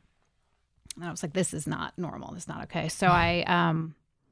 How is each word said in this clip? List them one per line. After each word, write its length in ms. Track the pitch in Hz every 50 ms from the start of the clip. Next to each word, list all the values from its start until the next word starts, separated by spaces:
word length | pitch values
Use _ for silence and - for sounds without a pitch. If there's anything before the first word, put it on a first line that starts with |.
| - _ _ _ _ _ _ _ _ _ _ _ _ _ _ _ - - -
And 80 | - 165
I 60 | 175 165
was 100 | 170 -
like, 120 | 160 143
"This 180 | 180 180 - -
is 120 | 156 151 156
not 280 | 156 - 78 - -
normal. 360 | - 180 156 - - - - -
This 120 | 175 -
is 40 | -
not 160 | - - -
okay." 240 | - - 170 165 160
So 180 | - - 202 185
I, 360 | 175 175 170 170 175 175 -
um, 480 | - 180 175 175 170 160 160 160 160 156 - _ _ _ _ _ _